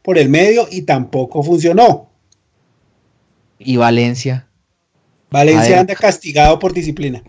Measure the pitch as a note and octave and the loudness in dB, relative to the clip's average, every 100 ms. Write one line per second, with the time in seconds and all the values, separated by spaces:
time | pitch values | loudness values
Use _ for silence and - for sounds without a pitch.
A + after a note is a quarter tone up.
0 | - E3 C#3 D3+ G3 A#3 A3+ F#3 D3 C#3 | -2 0 2 2 2 2 -2 -6 -4 -4
1 | A#2+ C#3 B2+ D#3 C#3+ E3+ E3 F3+ A#3 D3 | -2 -6 -6 -6 -2 0 0 4 4 2
2 | - _ _ _ _ _ _ _ _ _ | -6 _ _ _ _ _ _ _ _ _
3 | _ _ _ _ _ _ C3 B2 A#2 A#2+ | _ _ _ _ _ _ -6 0 0 0
4 | A#2+ B2 C3+ C3 - _ _ _ _ _ | -2 -4 -6 -8 -10 _ _ _ _ _
5 | _ _ - C#3 D3+ D#3+ A2+ F3+ F#3 G3 | _ _ -6 0 2 4 4 2 2 0
6 | G#3+ F#3 E3 D3 D3+ D#3+ F#3 F3+ D#3 D3 | -2 -2 -4 2 2 2 -2 -4 -8 -8
7 | C#3+ A#2+ | -8 -10